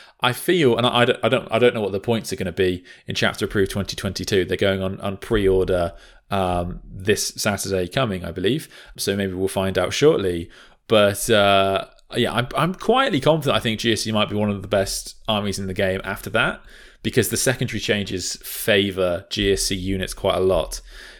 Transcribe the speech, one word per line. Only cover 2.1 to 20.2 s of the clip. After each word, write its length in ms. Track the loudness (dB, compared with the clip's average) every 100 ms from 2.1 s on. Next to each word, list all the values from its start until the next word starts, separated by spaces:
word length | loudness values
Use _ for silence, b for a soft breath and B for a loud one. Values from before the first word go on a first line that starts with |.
| -2 -2
are 40 | -6
gonna 160 | -4
be 320 | 0 0 0 B B B
in 80 |
Chapter 300 | -2 -2 -2
Approved 260 | -2 0 0
twenty 260 | -2 -6 -6
twenty-two. 500 | -6 -6 -2 0 0
They're 100 | 0
going 260 | 0 0
on, 160 | -2 -6
on 180 | -8 -8
pre-order, 760 | -2 2 4 2 2 0 -2 -6 B B -6
um, 500 | -2 0 -2 -4 -8
this 500 | -14 -8 0 0 0 -4
Saturday 500 | -2 -2 -2 -2 -2
coming, 380 | -2 -2 -4
I 80 | -6
believe. 360 | -2 0 0 -4 B B B
So 180 | -2
maybe 200 | -2 -2
we'll 140 | -2 -2
find 280 | -2 -2 0
out 160 | -2
shortly. 560 | 2 4 4 0 -2 -6 B B B 2
But, 420 | 4 4 2 2
uh, 580 | 4 6 6 4 0 -4 -14 -8 -2
yeah, 160 | 0
I'm, 160 | 0 -2 -2
I'm 180 | -2
quietly 460 | -2 0 2 2 2
confident 340 | 2 2 2
I 60 | 0
think 200 | 0 -2
G 120 | 0
S 100 | 0
C 100 | 0
might 180 | 0 0
be 40 |
one 140 | 0 0
of 140 | -2
the 60 | 0
best 480 | 0 0 -4 -10 -10 -2
armies 300 | -2 -2 -4
in 80 | -4
the 80 |
game 260 | -2 0 0
after 260 | -4 -8 -2
that, 320 | 0 0 -2 -12 B B B
because 260 | -2 0 0
the 80 | 0
secondary 440 | 0 0 -2 -4
changes 560 | -2 -2 -2 -6 -6 -10
favour 880 | -10 -6 2 4 4 0 0 -2 -4
G 220 | -2 2
S 120 | 2
C 100 | 0
units 400 | -4 -4 -4 -4
quite 220 | -4